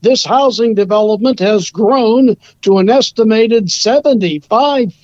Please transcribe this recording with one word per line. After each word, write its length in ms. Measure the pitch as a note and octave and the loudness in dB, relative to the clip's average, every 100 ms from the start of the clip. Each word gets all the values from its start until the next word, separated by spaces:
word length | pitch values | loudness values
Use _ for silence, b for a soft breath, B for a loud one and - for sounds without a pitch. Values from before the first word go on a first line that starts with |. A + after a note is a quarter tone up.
this 220 | G#3 B3+ | -2 0
housing 500 | - B3+ C#4 G#3+ A#3 | 0 0 0 0 -2
development 640 | G#3 G3 G#3 G#3+ G#3+ A#3+ - | -2 0 0 0 0 -2 -2
has 320 | F#3+ G#3+ E3+ | 0 -2 -4
grown 640 | F3+ A3+ C4 A3+ A#3+ B3+ G#3 b b | -2 0 0 0 2 2 0 b b
to 160 | G3 G3 | 0 2
an 120 | F#3+ | 2
estimated 800 | C4 - - A3 A3 A3+ A#3 F#3 | 2 0 0 0 2 2 0 -2
seventy-five 1200 | - G#3 C#4 D4 B3 F3+ D3+ - A3 C#4+ C#4 A3 - | -4 -2 0 2 0 -2 -6 -4 -2 0 0 -4 -6